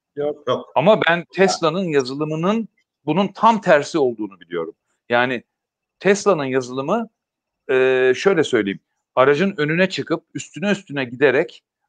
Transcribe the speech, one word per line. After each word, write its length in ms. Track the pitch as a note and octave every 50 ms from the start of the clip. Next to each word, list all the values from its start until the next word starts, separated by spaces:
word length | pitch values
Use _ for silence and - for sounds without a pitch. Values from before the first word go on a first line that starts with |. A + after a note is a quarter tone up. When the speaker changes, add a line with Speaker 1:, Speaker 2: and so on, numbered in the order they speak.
| _ _ _
Speaker 1:
Yok. 280 | C#3+ C#3+ D3 D3 - - B2
Speaker 2:
Yok. 240 | B2 A#2+ B2 - -
Speaker 3:
Ama 240 | B2 C3+ F#3+ A3 E3+ C3+ E3
ben 160 | E3+ F3 D#3+ - -
Tesla'nın 500 | E3+ F#3+ F#3+ F#3 - E3 D#3+ D#3 F#3+ G3
yazılımının 840 | F3 D3+ C#3+ C3 B2 C3+ C#3+ D#3 D3+ D#3 D#3+ E3 F#3 G#3+ A#3 A3 - _ _ _ _ _ _ _
bunun 220 | D3 D3+ F3+ G3+ F#3
tam 340 | - - - A3+ A#3 G#3+
tersi 360 | - F#3 E3 D3 C#3 - - E3
olduğunu 420 | C#3 B2+ A#2 G#2+ G#2+ G2 G2 F2
biliyorum. 340 | F2+ E2 E2+ E2+ E2 D#2+ - _ _ _ _ _ _ _
Yani 340 | A#2 A#2+ B2 B2+ C3 A#2 - _ _ _ _ _ _ _ _ _ _ _
Tesla'nın 460 | - F#3 G3+ G3 - G#3 F#3+ D#3 C#3
yazılımı, 640 | C3 B2+ C3 B2+ A#2+ B2+ C3 C3+ D3 F#3+ A#3 A#3 A3+ _ _ _ _ _ _ _ _ _ _ _ -
e, 40 | C3+ C3 C3 C3 C3 C3 B2+ B2+ B2+
şöyle 280 | C3 - G3 G3 E3 C#3
söyleyeyim, 360 | - - A2+ G2+ G2 F#2+ - _ _ _ _ _ _ _
aracın 380 | B2+ C3 C#3 D3 D3 F#3 G3 F#3+ -
önüne 320 | D3+ D3 D#3 E3+ F#3+ F#3
çıkıp 340 | - - B2+ - D#3+ - - _ _
üstüne 380 | D3 - - - D3+ D#3 G#3
üstüne 340 | G3 G3+ - _ C#3+ C#3+ C3
giderek, 580 | A#2+ B2 A#2+ D3 C#3 B2 C#3 E3+ - - - _ _ _ _ _